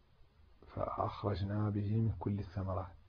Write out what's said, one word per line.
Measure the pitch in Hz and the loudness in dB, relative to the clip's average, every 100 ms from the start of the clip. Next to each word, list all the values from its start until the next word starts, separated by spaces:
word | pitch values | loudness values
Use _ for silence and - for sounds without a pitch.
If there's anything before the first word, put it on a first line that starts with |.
| - - - - - - - | -20 -20 -20 -20 -20 -20 -10
فأخرجنا | - - - 104 - 107 92 98 104 104 | -4 -2 0 0 0 0 2 0 2 2
به | 104 101 113 | 2 2 2
من | 113 - | 2 2
كل | - 101 | 0 0
الثمرات | - - 92 92 95 - | -2 -4 -2 -2 -4 -10